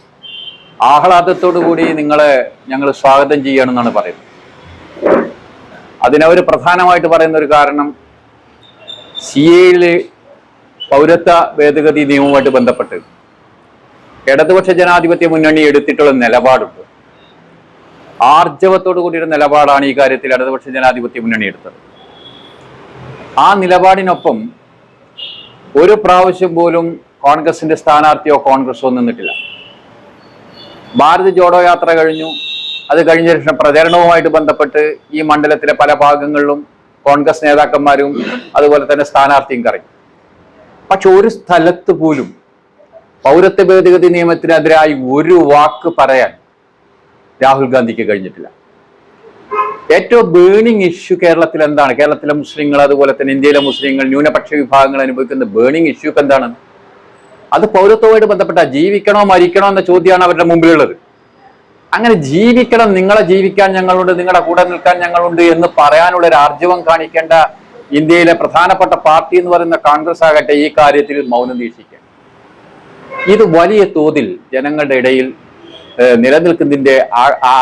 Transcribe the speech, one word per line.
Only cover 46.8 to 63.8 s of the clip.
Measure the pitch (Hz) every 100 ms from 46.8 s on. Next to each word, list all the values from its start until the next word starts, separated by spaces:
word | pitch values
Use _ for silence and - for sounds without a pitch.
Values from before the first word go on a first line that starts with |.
| _ _ _ _ _ _
രാഹുൽ | 135 135 131
ഗാന്ധിക്ക് | 131 117 113 104
കഴിഞ്ഞിട്ടില്ല. | 101 92 - - _ _ _ _ _ _ _ - - - 214 214 - - 165
ഏറ്റവും | - 240 190
ബേണിംഗ് | 175 180 208 233 220 180
ഇഷ്യൂ | 170 - 175
കേരളത്തിൽ | 175 160 160 165 151
എന്താണ്? | 147 139 123
കേരളത്തിലെ | 147 147 143 147
മുസ്ലിങ്ങൾ, | 139 151 147 143 143
അതുപോലെ | 139 139 131
തന്നെ | 135 135
ഇന്ത്യയിലെ | 143 143 139
മുസ്ലിങ്ങൾ, | 123 135 135 135
ന്യൂനപക്ഷ | 135 147 143 - 151
വിഭാഗങ്ങൾ | 123 135 135 139
അനുഭവിക്കുന്ന | 131 127 131 135 117 104
ബേണിംഗ് | 123 156 160
ഇഷ്യൂ | 120 151 151
എന്താണ്? | 143 135 120 120 _ _ _ _ _ _ _ - - 156
അത് | 185 190
പൗരത്വവുമായിട്ട് | 202 220 220 220 208
ബന്ധപ്പെട്ട | 190 190 175 147 135
ജീവിക്കണോ | 170 202 202 208 202
മരിക്കണോ | 185 175 190 196
എന്ന | 196 180
ചോദ്യമാണ് | 180 175 180 180
അവരുടെ | 165 170
മുമ്പിലുള്ളത്. | 170 165 160 117 90 _ _ _ _ _ _ _ _ _ 180
അങ്ങനെ | 233 202 139
ജീവിക്കണം, | 160 226 240 247 233 220 185
നിങ്ങളെ | 190 214 175
ജീവിക്കാൻ | 190 190 196 196
ഞങ്ങളുണ്ട്, | 190